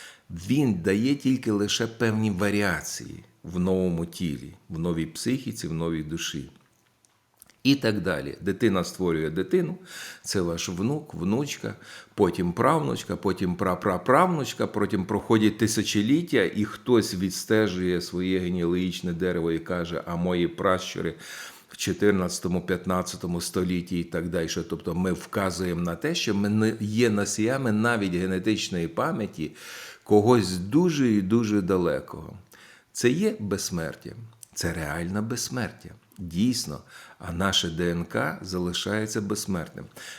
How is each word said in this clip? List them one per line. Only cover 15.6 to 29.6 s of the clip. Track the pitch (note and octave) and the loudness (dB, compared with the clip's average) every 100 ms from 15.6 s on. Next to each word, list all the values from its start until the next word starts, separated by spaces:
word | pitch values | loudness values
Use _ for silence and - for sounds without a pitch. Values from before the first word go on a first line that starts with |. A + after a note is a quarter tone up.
| A2 A2 G2+ G#2+ G#2 D3+ E3+ B2+ | 2 2 0 2 4 2 2 2
і | F2+ G#2 | 2 0
хтось | G#2 - - A#2+ G#2+ | -2 -4 4 4 4
відстежує | F#2 F#2+ F2+ - A2 G#2+ F2+ F2+ F2 | 0 -2 -2 2 4 4 2 0 0
своє | - F2 F#2 F#2 | -2 -2 0 2
генеалогічне | F2+ F2+ E2+ F2+ F#2 F2 F2+ | 0 0 2 2 0 -2 -4
дерево | E2 F#2 F2 E2 | -2 0 0 0
і | D#2+ | -2
каже: | E2 F2 E2 E2 - | -2 -4 -4 -6 -4
«А | E2+ | -2
мої | F2+ F2+ E2+ | 0 2 0
пращури | - F#2+ F#2 - F2+ E2+ D#2+ - - - - - | 0 2 2 -2 -6 -6 -6 -12 -16 -16 -18 -18
в | - | -6
чотирнадцятому, | - F2 G#2 G2 F2+ - F2+ F2+ | -2 2 4 4 0 -2 -2 -2
п'ятнадцятому | E2+ F2 F#2+ F#2 F2+ F2+ F2 F2 | -2 -4 0 -2 -2 -6 -4 -4
столітті» | - F#2+ F2+ F2+ E2+ F2 | -2 -2 0 0 -2 -4
і | |
так | E2 E2+ E2+ | -4 -4 -4
далі. | F2 D#2+ F#2 - | -4 -2 -4 -4
Тобто | D#2 F2+ | -6 -4
ми | E2+ F#2 | -2 0
вказуємо | E2+ - G#2+ F#2+ F2 F2+ E2+ | -2 -4 -2 -2 -2 -2 -2
на | F2 E2+ | -2 -2
те, | D3+ | -2
що | E3+ - | -2 0
ми | G2+ G2+ | 0 2
не | G#2+ A2 A2 | 4 2 0
є | G#2+ G#2+ A#2+ | -2 2 2
носіями | G#2 G2 - A2 C3+ B2+ | 2 0 0 0 0 2
навіть | G#2+ A#2 A#2 G2 | 2 2 2 0
генетичної | F2 F#2 F#2 G#2+ G#2+ - F2+ E2 | 0 0 0 0 0 0 -2 -2
пам'яті | - C#3 D3 G2+ - D2+ - | -2 -2 -2 -4 -4 -8 -8